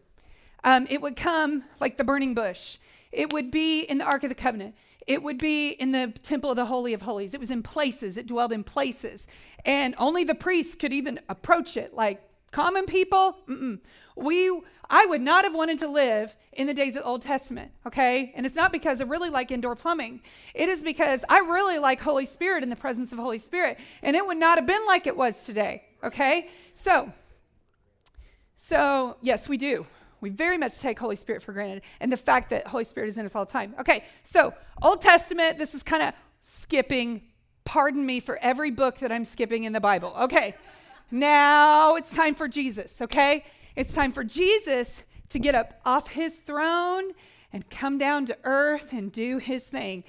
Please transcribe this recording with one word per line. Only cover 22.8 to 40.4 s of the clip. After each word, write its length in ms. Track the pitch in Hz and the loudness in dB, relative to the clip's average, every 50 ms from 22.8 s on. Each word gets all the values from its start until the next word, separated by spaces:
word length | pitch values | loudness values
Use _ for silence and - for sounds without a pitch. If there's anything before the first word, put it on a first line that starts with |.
| - 269 240 226 254 240 | -6 -6 -6 -6 -8 -8
of 60 | 247 233 | -8 -8
Holy 200 | 233 233 226 226 | -8 -6 -6 -8
Spirit. 400 | - - - 359 349 262 - - - - - - | -8 -6 -4 -2 0 -2 -2 -4 -12 -20 -16 -6
And 140 | - 277 285 | -2 0 2
it 100 | 349 403 | 2 2
would 120 | 381 349 320 | 0 0 2
not 200 | 320 330 339 330 | 4 6 6 4
have 80 | 262 | 4
been 180 | 262 381 427 440 | 2 2 2 4
like 200 | 415 370 359 - | 4 2 4 2
it 100 | 294 - | 0 0
was 280 | 349 254 240 214 - - | 0 0 0 0 -4 -10
today, 400 | - 208 214 208 - - - - _ _ _ | -8 -4 -4 -4 -4 -4 -10 -14 _ _ _
okay? 460 | - - - - 277 262 302 349 - - - - - _ | -10 -6 -2 0 2 2 2 2 -2 -6 -14 -20 -20 _
So, 400 | _ - - 392 349 277 - 214 - - _ - - _ _ _ _ _ _ _ _ _ _ _ _ _ _ _ _ - - - _ _ _ _ _ | _ -2 2 4 4 4 2 0 -8 -18 _ -20 -20 _ _ _ _ _ _ _ _ _ _ _ _ _ _ _ _ -20 -20 -20 _ _ _ _ _
so, 600 | _ - - 330 294 294 277 277 269 254 247 - - | _ -4 0 2 4 4 4 2 2 0 -2 -6 -4
yes, 280 | 233 254 240 240 - - | -2 -2 -2 0 -2 -4
we 80 | 285 | -4
do. 300 | 226 269 285 247 160 160 - - _ _ _ _ _ | -2 -2 -2 -2 -4 -4 -8 -18 _ _ _ _ _
We 100 | 208 202 | -10 -8
very 280 | 196 202 320 349 359 330 | -4 -2 0 0 0 0
much 200 | 285 233 - - | -2 -4 -6 -6
take 200 | - 254 220 - | -6 -6 -4 -4
Holy 180 | 247 226 202 | -4 -6 -6
Spirit 260 | - - - 220 190 | -6 -8 -8 -8 -8
for 100 | - - | -10 -12
granted 300 | 196 202 208 196 196 196 - - - - | -10 -8 -8 -8 -10 -12 -16 -18 -12 -6
and 100 | - 254 | -2 -2
the 60 | 254 | -2
fact 340 | 240 - 294 262 254 - - | 0 2 2 2 2 2 0
that 160 | - - - | -4 -4 -4
Holy 180 | - - 240 226 | -4 -6 -6 -6
Spirit 240 | - - 196 214 214 | -6 -8 -8 -8 -8
is 100 | 202 226 | -8 -8
in 80 | 214 | -10
us 80 | 190 - | -8 -6
all 100 | 214 196 | -6 -6
the 80 | - | -4
time. 220 | - 254 196 208 262 - | -4 -6 -6 -6 -8 -4
Okay, 260 | 262 339 294 214 - - - _ _ | 0 0 0 0 -2 -10 -20 _ _
so 300 | - - 349 294 - - - - - - - | 2 4 4 4 4 2 -8 -16 -20 -4 2
Old 180 | - 311 392 349 | 4 4 4 6
Testament, 580 | - 349 349 339 339 - 370 339 330 320 - 285 | 8 8 8 8 6 2 -2 0 2 2 0 -2
this 160 | 311 - - | -6 -8 -8
is 80 | 262 | -10
kinda 320 | - - 320 311 - - - - - _ _ _ | -6 -2 0 0 0 -2 -4 -8 -16 _ _ _
skipping. 840 | - - - - - - 311 269 254 - 277 254 240 233 233 202 - _ _ _ _ _ _ _ - | -18 -16 -14 -14 -6 -2 0 0 2 2 0 -2 -2 -2 -6 -8 -10 _ _ _ _ _ _ _ -10
Pardon 400 | - - 302 277 294 262 285 277 | -2 2 2 4 4 2 0 -2
me 160 | 262 254 247 | -2 -2 -4
for 180 | - - - - | -4 -6 -4 -2
every 280 | - 247 254 262 302 294 | 0 0 0 0 -2 -2
book 280 | 233 220 269 254 247 - | 0 0 0 0 0 -2
that 140 | 262 226 | -4 -4
I'm 120 | 226 233 226 | -4 -4 -6
skipping 400 | - - - 233 214 226 226 226 | -6 -6 -4 -4 -2 -2 -2 -2
in 80 | 220 | -2
the 80 | 214 220 | -2 0
Bible. 340 | 202 208 196 175 175 175 - - | 2 2 2 2 0 -4 -4 -2
Okay, 360 | 247 262 320 320 | 0 2 2 2